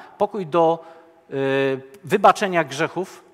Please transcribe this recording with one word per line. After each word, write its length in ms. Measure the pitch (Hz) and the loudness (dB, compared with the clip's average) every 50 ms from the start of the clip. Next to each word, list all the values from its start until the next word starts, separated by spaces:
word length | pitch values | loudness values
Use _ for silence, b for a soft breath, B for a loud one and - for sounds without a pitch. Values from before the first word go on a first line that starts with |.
| B B B | B B B
pokój 280 | - 202 202 - 214 185 | -4 -4 -4 -4 -6 -6
do, 400 | 151 151 170 165 160 165 165 B B B B B B B _ _ - - | -2 2 2 4 2 2 0 B B B B B B B _ _ -10 -6
y, 480 | 135 135 135 135 135 135 135 135 131 131 - - - - | -4 -2 0 0 0 0 0 -2 -4 -8 -14 -20 -18 -6
wybaczenia 600 | 135 175 220 196 202 180 - 214 190 180 170 160 | -4 0 4 4 4 4 4 0 -2 0 0 -2
grzechów, 600 | 131 135 143 160 139 - 170 190 - - - - _ | -2 -2 -4 -4 -4 -4 -6 -10 -10 -12 -20 -20 _